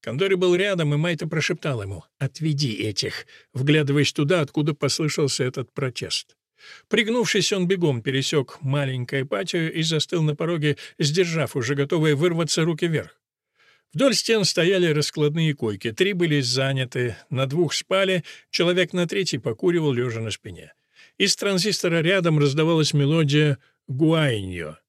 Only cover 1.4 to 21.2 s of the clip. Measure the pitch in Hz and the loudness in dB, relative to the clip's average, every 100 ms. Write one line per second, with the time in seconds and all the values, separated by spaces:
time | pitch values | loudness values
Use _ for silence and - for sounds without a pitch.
1.4 | - 175 165 123 98 92 - _ 135 - | -2 -2 -4 -4 -6 -10 -14 _ -6 -2
2.4 | 156 143 143 107 107 101 - - - - | -2 0 -2 -2 -4 -4 -6 -8 -14 -20
3.4 | _ - 139 151 143 143 139 - 147 180 | _ -4 2 4 4 2 2 0 2 2
4.4 | 143 - 151 156 139 - 156 - 143 - | 0 0 -2 0 -2 0 -2 0 -2 0
5.4 | 127 131 120 - 135 - 92 - - _ | -4 -4 -10 -6 -6 -6 -6 -8 -8 _
6.4 | _ _ - - _ 208 214 240 202 202 | _ _ -20 -20 _ 0 2 0 0 0
7.4 | 165 202 175 190 165 123 123 131 131 156 | 0 0 0 2 0 0 -2 -2 0 -2
8.4 | 127 - 135 143 135 131 123 139 135 - | -2 -6 -2 -2 -2 -4 -4 -4 -2 -4
9.4 | 190 180 160 165 160 160 - 175 151 147 | -2 -2 -2 -2 -2 -2 -2 0 0 0
10.4 | 165 170 147 135 - - 151 160 175 160 | -2 0 0 -2 -8 -4 -2 2 0 0
11.4 | 135 139 120 143 143 175 156 139 175 170 | -2 -2 -2 -2 0 2 2 2 2 0
12.4 | 160 - 160 156 170 151 87 _ _ _ | -2 0 0 0 -2 -2 -4 _ _ _
13.4 | _ _ _ _ _ 147 269 220 - 226 | _ _ _ _ _ 0 2 2 0 2
14.4 | 180 - 170 190 175 151 147 - 147 156 | 2 2 2 4 2 2 -2 0 0 2
15.4 | 160 143 117 101 117 107 208 185 170 147 | 0 0 -4 -2 -6 0 0 2 2 2
16.4 | 123 127 135 135 127 131 123 101 - 127 | 0 0 0 -2 -4 -2 -4 -6 -6 -4
17.4 | 131 151 156 - - 190 190 180 - - | -2 0 -2 -2 -2 0 2 0 -4 -20
18.4 | _ - 175 180 170 180 170 202 180 135 | _ 0 2 2 0 0 -2 -2 -2 -4
19.4 | 123 113 185 170 151 120 123 113 113 - | -4 0 0 2 2 0 -2 -4 -6 -8
20.4 | - 82 82 _ _ _ - _ | -12 -16 -20 _ _ _ -20 _